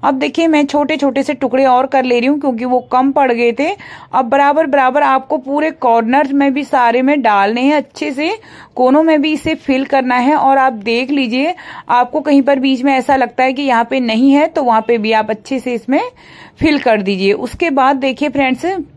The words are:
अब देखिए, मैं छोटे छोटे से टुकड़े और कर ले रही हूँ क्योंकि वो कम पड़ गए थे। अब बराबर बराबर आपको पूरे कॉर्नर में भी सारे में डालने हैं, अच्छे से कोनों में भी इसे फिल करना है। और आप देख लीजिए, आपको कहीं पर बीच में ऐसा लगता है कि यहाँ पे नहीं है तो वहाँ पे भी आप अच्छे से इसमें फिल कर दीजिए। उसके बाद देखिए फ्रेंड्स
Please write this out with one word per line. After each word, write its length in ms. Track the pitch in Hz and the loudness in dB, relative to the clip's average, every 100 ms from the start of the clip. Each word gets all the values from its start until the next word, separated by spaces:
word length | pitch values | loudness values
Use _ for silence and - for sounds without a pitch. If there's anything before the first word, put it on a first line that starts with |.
अब 120 | - | -2
देखिए, 320 | 269 285 277 330 | -2 -4 0 0
मैं 200 | 302 285 | 2 0
छोटे 300 | 294 294 311 | 0 -2 0
छोटे 260 | 277 262 | -2 -2
से 120 | 269 | -4
टुकड़े 300 | 294 240 262 | -4 -2 0
और 220 | 269 247 262 | 2 2 2
कर 180 | 269 | 0
ले 140 | 254 240 | 0 0
रही 100 | 247 | 0
हूँ 120 | 294 | 0
क्योंकि 240 | 277 233 | -2 -4
वो 160 | 247 254 | -2 -4
कम 320 | 254 254 269 | 0 0 0
पड़ 200 | 277 269 | 2 0
गए 200 | 233 240 | 2 0
थे। 240 | 233 302 403 - - - | 0 -4 -4 -12 -20 -6
अब 120 | 247 | -4
बराबर 420 | 240 269 285 294 320 | 0 2 2 2 0
बराबर 360 | 277 254 262 | 2 2 2
आपको 340 | 285 269 262 302 | 2 0 -2 -6
पूरे 340 | 262 285 311 | -4 -2 -2
कॉर्नर 600 | 311 247 233 226 262 285 | -2 0 2 2 0 0
में 220 | 277 277 | 0 0
भी 100 | 262 | 0
सारे 380 | 277 269 240 240 | -2 0 2 2
में 200 | 262 294 | 2 2
डालने 380 | 226 202 196 233 | 2 2 2 0
हैं, 160 | 262 302 | 0 0
अच्छे 360 | - - 302 | -2 -8 -8
से 260 | 262 311 427 - - - - | -4 -4 -6 -12 -20 -16 0
कोनों 260 | 254 285 | 2 4
में 200 | 320 302 | 4 2
भी 100 | 302 | 0
इसे 220 | 311 320 | -2 -4
फिल 300 | 311 - 262 | -6 -2 -2
करना 320 | 269 269 254 247 | 0 0 0 0
है। 180 | 247 | 2
और 240 | 302 269 269 | 2 2 2
आप 140 | 262 | 2
देख 380 | 226 202 233 254 | -2 -4 -2 -2
लीजिए, 440 | 285 247 247 302 349 - - - | -2 -2 -2 -2 -4 -12 -20 -2
आपको 320 | 240 254 302 | 0 0 -2
कहीं 220 | 285 277 | 2 2
पर 160 | 254 277 | 4 2
बीच 240 | 269 262 | 0 0
में 120 | 269 | 0
ऐसा 220 | 269 254 269 | 0 0 0
लगता 280 | 240 - | 0 0
है 80 | 262 | -2
कि 100 | 262 | 0
यहाँ 220 | 285 233 233 | 0 0 0
पे 100 | 269 | -2
नहीं 300 | 240 220 269 | 0 2 4
है 160 | 277 320 | 4 2
तो 180 | 330 | 0
वहाँ 200 | 262 220 226 | 2 0 2
पे 100 | 233 | 0
भी 140 | 214 | 2
आप 180 | 220 214 | 0 0
अच्छे 280 | 214 - 262 | -6 -4 -6
से 160 | 247 | -4
इसमें 280 | 233 233 277 494 _ - - - _ | -6 -2 -2 -2 _ -20 -20 -20 _
फिल 180 | 320 285 | 0 0
कर 240 | 254 214 | 0 0
दीजिए। 300 | 196 190 196 | 0 -2 0
उसके 380 | 208 247 - 339 | -2 -4 -4 -2
बाद 260 | 277 262 277 | 2 2 2
देखिए 320 | 269 240 294 | -2 -2 -4
फ्रेंड्स 380 | 262 262 254 339 381 - | -2 -2 -2 -4 -6 -8